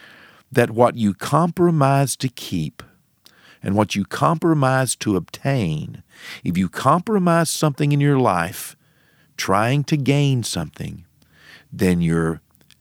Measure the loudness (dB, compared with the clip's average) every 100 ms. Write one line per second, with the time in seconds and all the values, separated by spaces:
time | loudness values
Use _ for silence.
0 | -20 -20 -20 -20 -4 0 2 4 2 2
1 | 0 -2 -2 0 0 2 2 2 4 2
2 | 0 -2 -8 -8 -6 -4 -4 -8 -20 _
3 | _ _ _ _ _ _ -4 0 0 -2
4 | -6 -2 0 2 2 2 2 2 0 -4
5 | -2 -2 -2 -8 -2 -2 -2 -4 -8 -14
6 | -20 -20 -20 -10 -4 -2 -2 -2 0 0
7 | 0 0 2 2 0 0 -2 0 0 2
8 | 2 4 2 2 -2 -6 -16 -18 _ _
9 | _ _ _ -8 0 2 2 0 0 -2
10 | 2 2 2 0 -2 -6 -8 -10 -12 -12
11 | -18 _ _ _ -20 -20 _ -2 2 2
12 | 2 0 0 -4 _ _ _ _